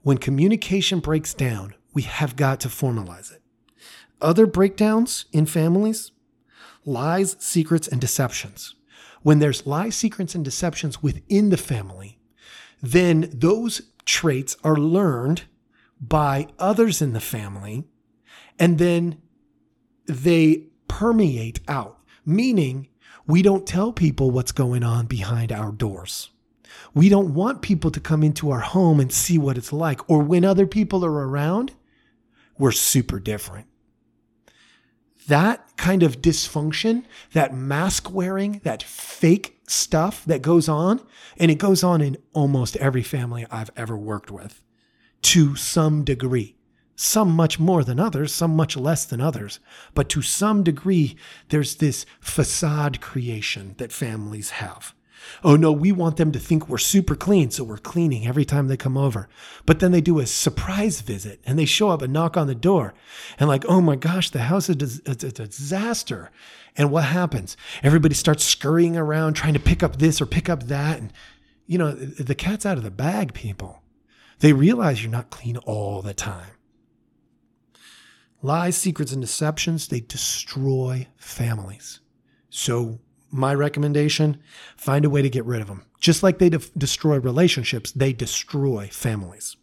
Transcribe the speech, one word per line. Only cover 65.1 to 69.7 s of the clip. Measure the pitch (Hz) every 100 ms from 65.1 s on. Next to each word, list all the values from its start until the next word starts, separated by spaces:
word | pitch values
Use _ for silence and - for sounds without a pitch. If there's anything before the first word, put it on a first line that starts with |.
| 127
a | 139
disaster." | 113 104 98 139 190 220 233 - 110 78 _ - - - -
And | 147
what | 151 143
happens? | 170 175 127 95 - - -
Everybody | 139 160 156
starts | 147 - 151
scurrying | - - 139 165 170 170
around | 151 156 160
trying | 156 156
to | 143
pick | -